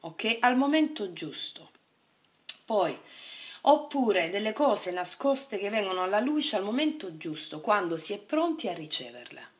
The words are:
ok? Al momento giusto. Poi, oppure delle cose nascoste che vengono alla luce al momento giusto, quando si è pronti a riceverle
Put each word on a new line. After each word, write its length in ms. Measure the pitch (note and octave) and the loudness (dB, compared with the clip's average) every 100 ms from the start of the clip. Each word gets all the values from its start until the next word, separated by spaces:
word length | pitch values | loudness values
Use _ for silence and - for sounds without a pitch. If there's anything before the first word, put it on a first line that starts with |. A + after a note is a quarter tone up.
ok? 380 | E3 D#3 - A3+ | -14 -4 -2 2
Al 160 | B3 B3+ | 4 4
momento 560 | C#4 D#4 D#4 - G3 | 4 4 2 0 -8
giusto. 580 | E3+ D#3 - - - D#3 _ _ _ _ _ _ _ - - | -6 -10 -8 -10 -12 -20 _ _ _ _ _ _ _ -12 -12
Poi, 340 | - G#3+ E3+ C3 - - - - - - | 0 2 2 0 -12 -20 -18 -16 -16 0
oppure 680 | - D4 - C#4 A#3+ F#3 E3 | 6 6 4 0 4 4 2
delle 240 | G3 G#3+ | 0 -2
cose 380 | G#3+ C#4 G3+ - | 2 4 4 0
nascoste 680 | F3+ F3+ - C#4 C4+ - G3+ | -4 -4 0 2 2 0 -4
che 140 | G3+ | -2
vengono 320 | A3 G3 F#3 | -2 0 0
alla 160 | F#3 G#3 | 2 2
luce 380 | B3+ D4+ - G#3 | 2 0 0 0
al 80 | |
momento 520 | G3 A#3+ D#4 - F#3+ D#3+ | 0 2 0 0 -10 -8
giusto, 440 | E3 D3+ - - | -8 -8 -8 -8
quando 360 | - G#3 F3+ E3 | 2 2 2 -4
si 160 | - | -4
è 60 | G3+ | -8
pronti 500 | - D4+ E4+ D#4 G#3+ | -2 0 0 -2 -4
a 60 | |
riceverle 760 | E3 D3+ - B2 A#2+ A#2+ - - _ | -6 -6 -8 -8 -14 -18 -18 -20 _